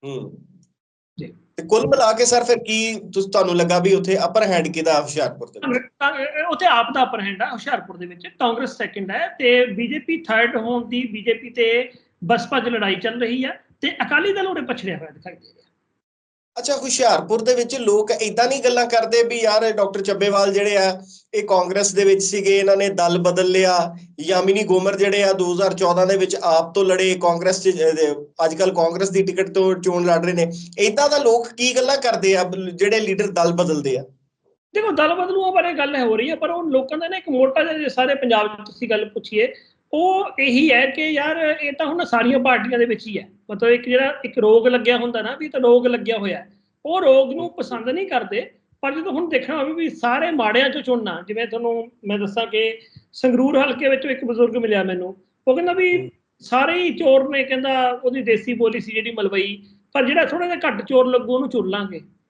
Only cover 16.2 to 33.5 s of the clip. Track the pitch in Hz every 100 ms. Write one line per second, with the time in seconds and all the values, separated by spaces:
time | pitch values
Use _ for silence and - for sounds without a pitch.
16.2 | _ _ _ - 247 277 262 247 247 170
17.2 | - 226 226 254 233 269 226 208 214 214
18.2 | 220 220 240 277 254 240 233 233 - 233
19.2 | 233 233 220 214 226 214 196 196 196 185
20.2 | 202 202 196 196 202 202 190 185 - -
21.2 | _ 214 202 185 180 190 196 180 196 196
22.2 | - 202 190 196 196 196 196 190 170 175
23.2 | 175 175 185 185 185 180 170 - - -
24.2 | 156 185 185 202 214 185 190 196 202 202
25.2 | 196 190 180 175 190 175 185 175 185 196
26.2 | 185 190 185 165 170 196 190 185 185 180
27.2 | 175 170 180 185 190 165 160 160 156 143
28.2 | - _ 165 160 190 185 165 170 190 185
29.2 | 185 175 190 175 190 185 180 175 175 165
30.2 | 175 175 165 - - - 208 220 285 285
31.2 | 254 233 233 - 247 240 254 277 254 214
32.2 | 190 190 180 185 185 180 202 220 208 190
33.2 | 202 175 170